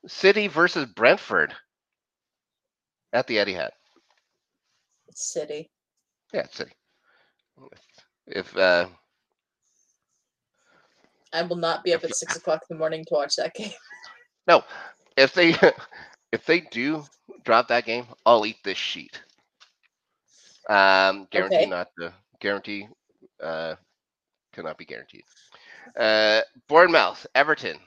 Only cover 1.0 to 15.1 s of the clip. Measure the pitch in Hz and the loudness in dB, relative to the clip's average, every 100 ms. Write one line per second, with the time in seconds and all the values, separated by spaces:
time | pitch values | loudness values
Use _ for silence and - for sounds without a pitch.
1 | 117 190 - 98 76 - _ _ _ _ | 4 4 0 -2 -2 -4 _ _ _ _
2 | _ _ _ _ _ _ _ _ _ _ | _ _ _ _ _ _ _ _ _ _
3 | _ 117 131 110 101 92 62 _ _ _ | _ -4 -2 -2 -2 -4 -8 _ _ _
4 | _ _ _ _ _ _ _ _ _ _ | _ _ _ _ _ _ _ _ _ _
5 | _ - - 170 151 147 165 _ _ _ | _ -14 -10 -10 -10 -12 -14 _ _ _
6 | _ _ _ - - - 65 _ _ _ | _ _ _ -10 -10 -12 -16 _ _ _
7 | _ _ _ _ _ _ 131 _ _ _ | _ _ _ _ _ _ -20 _ _ _
8 | _ _ _ - 92 - 92 87 92 90 | _ _ _ -12 -10 0 2 2 0 -10
9 | _ _ _ _ _ _ _ _ _ _ | _ _ _ _ _ _ _ _ _ _
10 | _ _ _ _ _ _ _ _ _ _ | _ _ _ _ _ _ _ _ _ _
11 | _ _ _ 165 175 175 165 165 180 165 | _ _ _ -6 -6 -4 -4 -4 -2 -2
12 | 165 160 170 - - 156 - 160 160 160 | -4 -8 -8 -8 -4 -4 -6 -8 -6 -6
13 | 160 156 143 - 170 - 214 - _ - | -6 -4 -4 -6 -6 -8 -16 -16 _ -20
14 | - - _ _ - 165 - - - _ | -20 -20 _ _ 2 2 2 -20 -20 _
15 | _ | _